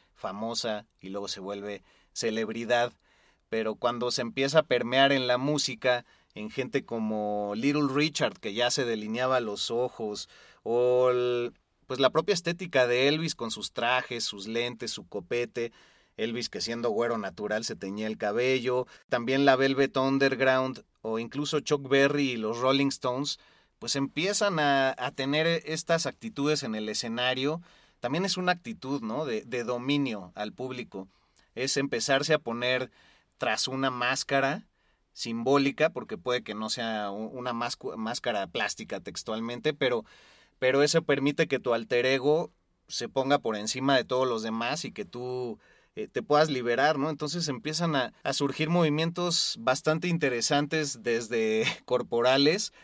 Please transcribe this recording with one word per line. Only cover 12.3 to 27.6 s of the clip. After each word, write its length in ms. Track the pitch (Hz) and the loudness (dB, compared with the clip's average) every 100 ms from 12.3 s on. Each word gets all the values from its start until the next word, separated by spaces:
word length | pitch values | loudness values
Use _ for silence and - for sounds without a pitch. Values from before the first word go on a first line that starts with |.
estética 540 | 180 - 170 185 135 123 | 0 0 -4 0 4 4
de 180 | 123 139 | 4 4
Elvis 300 | 151 165 - | 2 -2 -4
con 160 | 113 | -6
sus 200 | 110 101 | -6 -8
trajes, 520 | - 117 127 123 120 | -2 0 0 -2 -6
sus 240 | 110 101 101 | -6 -6 -6
lentes, 420 | 113 120 117 117 | -2 -4 -4 -8
su 160 | - 92 | -10 -8
copete, 640 | 104 87 120 120 - 117 - - _ _ - | -10 -4 -2 -2 -4 -6 -8 -20 _ _ -6
Elvis 300 | 113 117 117 | -4 -4 -6
que 140 | 98 | -6
siendo 260 | 107 117 120 | -6 -2 -2
güero 300 | 107 117 113 | 0 0 -2
natural 460 | 98 87 104 107 | -4 -6 -4 -2
se 120 | 113 92 | -4 -8
teñía 300 | 95 101 110 | -8 -6 -4
el 100 | 110 | -2
cabello, 720 | 107 107 127 131 123 127 123 - - | -2 0 2 2 0 -2 -2 -10 -4
también 340 | 120 117 135 | -2 0 4
la 100 | 143 | 6
Velvet 400 | 131 135 135 135 131 | 6 4 2 2 2
Underground 840 | 131 135 135 123 131 131 131 117 - _ 110 | 2 4 2 4 2 2 0 -6 -16 _ -6
o 120 | 110 | -4
incluso 420 | 117 135 147 151 | -4 -6 -2 -2
Chuck 280 | - 143 135 | 0 -2 2
Berry 440 | 139 139 143 135 | 4 4 4 0
y 40 | 120 | -2
los 220 | 110 117 | -4 0
Rolling 300 | 127 135 139 | 2 4 2
Stones, 500 | - 131 127 147 - _ _ _ - | 0 -2 -2 -4 -6 _ _ _ -12
pues 160 | 120 | -4
empiezan 640 | 139 139 - 180 202 202 170 | -2 -2 -2 0 2 2 2
a, 360 | 147 139 135 - | 4 4 2 0
a 120 | 127 | -6
tener 340 | - 135 147 165 165 | -4 -2 2 2 0
estas 420 | 156 156 - 165 139 | -4 -6 0 0 -2
actitudes 580 | - 113 110 143 151 | -6 -10 -2 0 0
en 100 | 123 | -2
el 140 | 110 107 | -6 -4
escenario. 760 | 107 117 117 127 127 139 165 | -4 -4 -2 -2 0 -2 -4